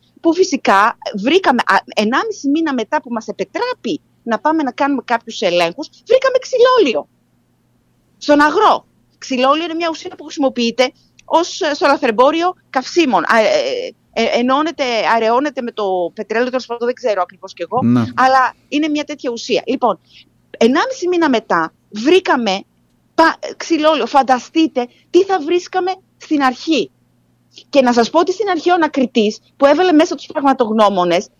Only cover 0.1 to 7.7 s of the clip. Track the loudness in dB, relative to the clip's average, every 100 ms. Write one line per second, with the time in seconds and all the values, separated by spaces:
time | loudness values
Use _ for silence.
0.1 | _ -2 0 0 0 2 2 2 0 -8
1.1 | -6 0 2 2 0 0 0 0 -2 0
2.1 | 0 -4 -4 -2 0 -2 -4 -4 -6 -4
3.1 | -8 -8 -8 -8 -4 -6 -6 -6 -8 -10
4.1 | _ -6 -2 0 0 -2 -2 -2 -2 -2
5.1 | -4 -4 -4 0 2 0 -2 -12 _ 0
6.1 | 2 2 0 -2 2 4 4 2 0 -8
7.1 | _ _ _ _ _ _